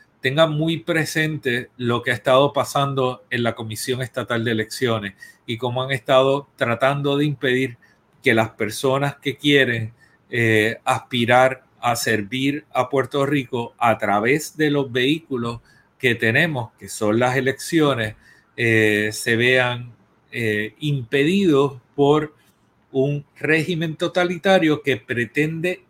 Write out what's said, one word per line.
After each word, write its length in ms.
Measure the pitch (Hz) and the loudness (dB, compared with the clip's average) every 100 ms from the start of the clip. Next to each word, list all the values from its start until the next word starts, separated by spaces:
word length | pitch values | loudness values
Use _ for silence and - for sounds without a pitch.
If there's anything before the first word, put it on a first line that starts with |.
| _ _ | _ _
tenga 260 | 131 143 160 | -2 2 2
muy 320 | 147 160 165 | 2 -2 -2
presente 920 | 165 160 147 165 156 151 135 120 127 - | -2 -2 -2 -2 -2 -2 -2 -4 -4 -6
lo 260 | 120 120 | -2 -2
que 80 | 127 | -2
ha 40 | |
estado 380 | 120 - 127 143 | -2 2 4 4
pasando 720 | 143 120 147 139 135 127 123 - | 0 -2 -2 -2 0 -2 -4 -6
en 120 | 123 | -4
la 120 | 117 | -2
Comisión 460 | 113 113 110 - 123 | -4 -8 -8 -6 -6
Estatal 420 | 127 - 110 117 | -6 -8 -4 -4
de 80 | 117 | -2
Elecciones 640 | 110 110 - 123 113 101 - - - | -2 -4 -4 -2 -2 -6 -14 -20 -18
y 140 | - 113 | -10 -6
cómo 240 | 120 123 | -4 -4
han 80 | 131 | -4
estado 580 | 135 - 131 135 139 139 - | -4 2 2 4 0 -4 -6
tratando 600 | 120 117 131 143 143 143 | -4 0 0 0 -2 0
de 80 | 151 | -2
impedir 500 | 139 135 127 131 120 _ _ _ _ | -2 -2 0 -2 -8 _ _ _ _
que 100 | 127 | 2
las 180 | 113 113 | 2 2
personas 640 | - 107 110 135 135 143 - | -2 -6 -4 -2 0 -2 -4
que 200 | 143 135 | -8 -4
quieren, 560 | 147 143 127 117 113 - _ _ _ | 2 4 4 0 -6 -12 _ _ _
eh, 480 | 120 113 110 107 117 | -2 2 4 2 0
aspirar 800 | - 120 - 127 117 123 131 131 _ _ | -2 -2 -2 -2 4 4 4 0 _ _
a 180 | 120 117 | -4 -2
servir 680 | - 110 98 131 135 147 - | 0 -2 -2 -4 -2 -4 -6
a 160 | 127 123 | -4 -2
Puerto 380 | 139 127 143 139 | -2 -2 -2 0
Rico 480 | 147 123 123 117 - | -2 -2 -6 -6 -2
a 220 | 120 110 | 0 0
través 580 | 104 101 113 147 - - | 0 0 2 0 -2 -4
de 140 | 151 | -2
los 200 | 143 131 | 0 -2
vehículos 720 | 120 127 160 - 131 117 113 _ _ _ _ | 0 0 0 -4 -6 -6 -8 _ _ _ _
que 160 | 127 | 0
tenemos, 580 | 113 113 127 170 139 113 _ | 0 2 2 0 -2 -8 _
que 100 | 98 | -14
son 300 | - 107 113 | -4 0 2
las 180 | 123 131 | 2 2
elecciones, 800 | 127 135 - 165 147 123 107 - _ _ _ - | 0 -4 -2 2 2 0 -4 -8 _ _ _ -4
eh, 540 | 120 113 107 104 107 | 2 4 4 2 0
se 240 | 110 - 113 | -4 -2 0
vean, 560 | 123 127 123 120 123 117 _ _ _ | 2 2 0 -4 -10 -20 _ _ _
eh, 420 | 120 113 104 107 - | -6 -2 -2 -4 -6
impedidos 1040 | 151 143 117 139 143 196 190 139 139 131 _ | -4 -4 -2 0 2 2 4 4 2 -2 _
por 380 | - 143 151 151 _ _ _ _ _ _ | 2 4 4 0 _ _ _ _ _ _
un 340 | 135 139 143 - - | -2 -2 -2 -10 -6
régimen 600 | 139 160 156 170 165 151 | 0 0 0 -2 -4 -4
totalitario 840 | 175 180 175 180 196 190 160 147 | -4 0 -2 0 2 4 4 2
que 160 | 143 120 | 0 -4
pretende 880 | - 120 117 - 156 165 175 185 - | -2 -4 -4 0 -2 -2 -4 -6 -6